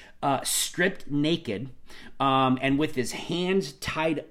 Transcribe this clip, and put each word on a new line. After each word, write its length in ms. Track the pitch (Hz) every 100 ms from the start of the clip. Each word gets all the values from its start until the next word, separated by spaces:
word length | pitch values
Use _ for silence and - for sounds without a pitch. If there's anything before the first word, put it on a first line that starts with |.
| - -
uh, 180 | 143 131
stripped 680 | - - - - 180 190 -
naked, 600 | 143 151 165 - 98 131 - - - - -
um, 380 | 135 135 131 127
and 180 | 135 139
with 180 | 151 -
his 160 | 117
hands 600 | - - 170 180 196 147
tied 540 | - - 160 160 143 -